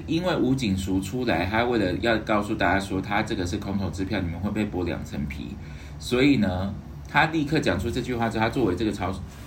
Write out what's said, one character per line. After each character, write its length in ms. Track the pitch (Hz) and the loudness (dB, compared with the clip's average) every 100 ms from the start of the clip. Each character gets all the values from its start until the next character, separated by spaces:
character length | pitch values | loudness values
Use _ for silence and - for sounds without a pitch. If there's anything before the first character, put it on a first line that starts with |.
| - | 0
因 160 | 165 | 0
为 140 | 185 147 | 2 2
吴 180 | 127 | 2
景 240 | 135 107 92 | 2 2 0
淑 220 | 92 95 | 2 0
出 240 | 95 127 | 0 -2
来， 220 | 120 82 95 | 0 0 2
他 180 | 110 | 2
为 140 | 120 117 | 2 2
了 140 | 92 90 | 2 0
要 160 | 117 110 | 2 2
告 240 | 110 107 | 2 0
诉 100 | 104 | 0
大 200 | 104 92 | 0 2
家 40 | 98 | 2
说 220 | - 95 | 0 -4
他 240 | 98 104 | 0 0
这 100 | 110 110 | 0 -2
个 100 | 90 | -2
是 80 | 101 | -2
空 200 | 98 98 | -2 -2
头 120 | 90 | -2
支 140 | 92 | -2
票， 160 | 95 101 | -2 -2
你 100 | 85 | -2
们 80 | 87 | -2
会 140 | 101 | -2
被 140 | 107 101 | -2 -2
剥 180 | 90 | -2
两 180 | 87 69 - | -2 -4 -6
层 120 | - 73 | -6 -6
皮， 280 | 71 58 - - - - - | -6 -8 -10 -12 -12 -12 -10
所 240 | - 120 | 0 4
以 140 | 143 117 | 6 6
呢， 380 | 92 92 98 - - - - | 4 0 -2 -6 -10 -14 0
他 200 | 147 156 | 4 4
立 180 | 160 139 | 2 0
刻 160 | 156 | 2
讲 180 | - 90 | 2 2
出 100 | 117 | 0
这 120 | 127 | -2
句 120 | 120 | -2
话 140 | 120 113 | -2 0
之 100 | 113 | 2
后， 60 | |
他 60 | 113 | 0
作 160 | - 95 | 2 2
为 100 | 87 | 2
这 80 | |
个 80 | 107 | 0
潮-， 240 | - 92 98 - - | 0 -2 -4 -8 -12